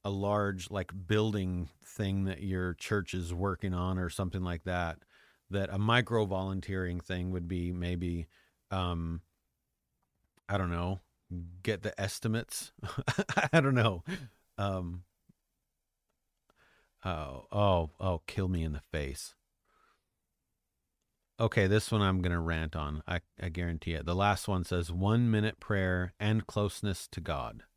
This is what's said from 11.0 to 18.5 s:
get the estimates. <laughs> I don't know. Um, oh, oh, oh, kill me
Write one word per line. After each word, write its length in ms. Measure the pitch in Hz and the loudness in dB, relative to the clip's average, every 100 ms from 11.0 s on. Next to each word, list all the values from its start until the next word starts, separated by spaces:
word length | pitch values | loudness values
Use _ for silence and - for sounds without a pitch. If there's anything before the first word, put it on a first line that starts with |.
| _ _ _ 87 85 90 | _ _ _ -10 -8 -6
get 200 | 110 101 | -4 -2
the 160 | 104 - | -4 -2
estimates. 720 | 98 - 113 113 123 - - - 107 - - | -4 -2 -2 -2 -4 -10 -12 -12 -8 -4 -2
<laughs> 420 | - - - - | 0 0 2 6
I 80 | 165 | 6
don't 140 | 139 | 6
know. 280 | 127 110 90 - 180 127 _ _ - | 6 4 2 -4 -6 -8 _ _ -2
Um, 460 | 101 95 90 90 - _ _ _ _ _ _ _ _ _ _ _ _ _ _ _ _ _ _ _ | -2 0 -4 -8 -12 _ _ _ _ _ _ _ _ _ _ _ _ _ _ _ _ _ _ _
oh, 420 | 95 80 73 65 - | -4 -4 -6 -10 -4
oh, 380 | 101 101 90 80 - | 4 6 6 2 -2
oh, 220 | 95 85 - | 0 0 -2
kill 220 | - | -2
me 160 | 92 | 2